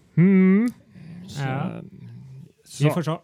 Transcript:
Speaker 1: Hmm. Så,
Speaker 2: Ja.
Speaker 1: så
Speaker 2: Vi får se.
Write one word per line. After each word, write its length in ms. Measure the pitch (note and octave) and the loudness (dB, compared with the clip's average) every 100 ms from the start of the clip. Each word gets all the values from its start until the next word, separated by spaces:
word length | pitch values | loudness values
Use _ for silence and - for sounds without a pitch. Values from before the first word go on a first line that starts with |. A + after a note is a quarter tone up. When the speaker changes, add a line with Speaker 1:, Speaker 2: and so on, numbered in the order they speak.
| _ - | _ 2
Speaker 1:
Hmm. 520 | F#3 F#3+ F#3 G3 A#3+ - _ - D#3+ F3 F#3+ | 4 6 4 4 0 -6 _ -20 -20 -20 -16
Så, 160 | C#3+ | -10
Speaker 2:
Ja. 400 | C3+ C3+ F3 - - - A#2 A#2+ C3 C3 - _ | -6 -6 -6 -10 -16 -20 -20 -20 -20 -20 -20 _
Speaker 1:
så 200 | _ - | _ -2
Speaker 2:
Vi 60 | D3 | 0
får 100 | E3+ D#3 | 0 -4
se. 80 | E3 | -8